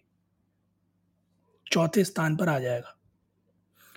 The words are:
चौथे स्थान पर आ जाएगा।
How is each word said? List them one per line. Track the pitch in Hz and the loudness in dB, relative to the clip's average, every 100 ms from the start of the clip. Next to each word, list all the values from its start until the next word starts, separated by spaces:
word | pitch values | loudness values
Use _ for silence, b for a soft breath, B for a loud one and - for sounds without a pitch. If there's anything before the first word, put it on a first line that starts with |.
| _ _ _ _ _ _ _ _ _ _ _ _ _ _ _ _ - | _ _ _ _ _ _ _ _ _ _ _ _ _ _ _ _ -2
चौथे | 185 165 208 | 2 2 2
स्थान | 185 - 160 156 | 0 0 -2 0
पर | 180 | 0
आ | 143 | 0
जाएगा। | 127 120 - - _ _ _ _ _ _ _ _ b | -2 -4 -6 -18 _ _ _ _ _ _ _ _ b